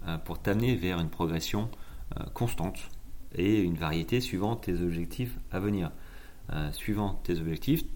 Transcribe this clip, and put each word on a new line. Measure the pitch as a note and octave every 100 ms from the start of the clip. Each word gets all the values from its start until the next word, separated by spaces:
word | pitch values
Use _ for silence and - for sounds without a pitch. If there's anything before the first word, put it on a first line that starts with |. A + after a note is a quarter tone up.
| F2
euh, | E2
pour | - E2
t'amener | - G2+ A#2+ A2+
vers | F2+ F2
une | E2
progression, | - E2 E2 - G2+ A#2 - - - - -
euh, | -
constante | - A#2+ - F2 - - - - - - -
et | F#2 G#2+
une | F2+ E2
variété | D#2+ D#2+ E2 B2
suivant | B2 F2+ G#2 A2+
tes | - E2+
objectifs | F2 E2 E2+ - B2 - -
à | F#2
venir. | G2+ G2+ E2 - - - - - -
Euh, | D#2 D2+
suivant | D2+ - G#2 G2+ -
tes | - F2
objectifs | D#2+ D#2 - D#3+ -